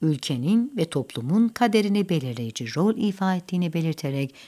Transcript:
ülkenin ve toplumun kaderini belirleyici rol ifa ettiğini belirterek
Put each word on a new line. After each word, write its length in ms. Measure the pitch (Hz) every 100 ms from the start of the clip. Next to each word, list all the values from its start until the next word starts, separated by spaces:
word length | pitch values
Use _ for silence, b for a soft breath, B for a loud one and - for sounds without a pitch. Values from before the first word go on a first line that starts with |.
ülkenin 720 | 160 143 - 127 143 226 254 254
ve 140 | 165
toplumun 580 | 143 - 127 123 202 233
kaderini 600 | - 240 214 208 202 180
belirleyici 640 | 165 131 120 117 - 113 147
rol 200 | 202 -
ifa 380 | 208 196 190
ettiğini 380 | 185 - 180 175
belirterek 640 | 165 160 151 143 139 135 B